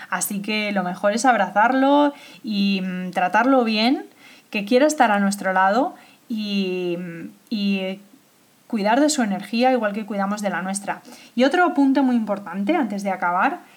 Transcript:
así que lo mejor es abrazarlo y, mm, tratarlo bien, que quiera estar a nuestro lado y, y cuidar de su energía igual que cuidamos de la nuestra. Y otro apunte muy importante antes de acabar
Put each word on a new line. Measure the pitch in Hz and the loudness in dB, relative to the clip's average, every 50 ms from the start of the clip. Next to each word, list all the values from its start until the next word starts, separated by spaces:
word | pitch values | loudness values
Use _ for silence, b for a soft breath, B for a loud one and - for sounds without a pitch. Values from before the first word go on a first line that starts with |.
| B B | B B
así | 190 180 180 - 214 196 | -6 -6 -6 -6 -6 -6
que | 196 220 214 214 208 208 202 | -6 -4 -4 -4 -2 -2 -2
lo | 196 180 | -2 -2
mejor | 180 180 - - 202 208 | -4 -4 -2 0 0 0
es | 226 - | 2 2
abrazarlo | 262 240 214 190 185 - 202 214 240 254 262 269 277 285 294 294 285 285 B B B B B - | 2 2 2 0 0 2 2 2 4 2 2 2 4 4 4 2 2 0 B B B B B -8
y, | 226 214 202 196 196 196 196 185 | -4 -2 0 0 0 0 -2 -4
mm, | 185 180 180 185 185 | -6 -6 -6 -8 -6
tratarlo | - 190 180 180 185 208 233 262 277 254 240 | -2 -2 0 2 2 2 4 4 4 4 2
bien, | 220 220 214 220 247 285 392 403 - B B B B B B B _ | 2 0 2 2 2 0 0 -4 -8 B B B B B B B _
que | - 214 202 | -8 -8 -2
quiera | 202 247 254 285 | 0 2 4 4
estar | 311 302 - 254 220 | 4 4 4 4 4
a | 208 202 | 4 2
nuestro | 202 196 196 202 185 190 185 | 2 0 0 -2 -2 0 2
lado | 185 190 190 202 240 285 359 B B B B B B _ - | 2 4 4 4 2 0 -2 B B B B B B _ -8
y, | 240 214 214 208 202 196 190 185 185 185 180 175 175 175 180 175 165 170 165 - - - _ _ | -6 -6 -4 -2 -2 -2 0 -2 -2 -4 -4 -4 -4 -6 -8 -10 -12 -12 -14 -16 -16 -20 _ _
y | 240 208 202 202 196 190 190 185 190 - - - - _ _ _ _ _ _ _ _ _ _ | -6 -2 0 0 0 -2 -2 -6 -8 -10 -14 -20 -20 _ _ _ _ _ _ _ _ _ _
cuidar | - - 220 190 208 226 269 | -6 -4 -2 0 2 2 4
de | 302 302 | 4 2
su | 302 - 233 | 2 0 0
energía | 202 196 202 202 - - 226 247 262 262 | -2 -2 -4 -6 -4 -2 2 2 2 2
igual | 247 220 208 202 | 2 0 -2 -4
que | 220 208 | -6 -8
cuidamos | 196 220 196 196 196 208 214 208 | -6 -4 -4 -2 -2 -4 -4 -4
de | 196 | -4
la | 175 165 180 | -4 -4 -4
nuestra. | 190 196 190 - - - - B B B B B B B | -4 -6 -6 -6 -6 -8 -8 B B B B B B B
Y | 233 247 | 0 2
otro | 277 349 359 359 | 2 4 2 2
apunte | 330 - 277 277 269 269 285 269 | 2 2 2 2 4 4 2 2
muy | 254 247 | 2 2
importante | 233 220 208 202 202 - 165 170 196 202 202 320 | 0 0 -2 -4 -6 -6 -8 -6 -4 -2 0 0
antes | 349 262 202 202 196 196 | 0 0 -2 -4 -4 -4
de | 196 | -4
acabar | 190 180 190 175 175 185 214 269 349 349 B B B | -4 -2 -2 0 0 2 0 0 0 -4 B B B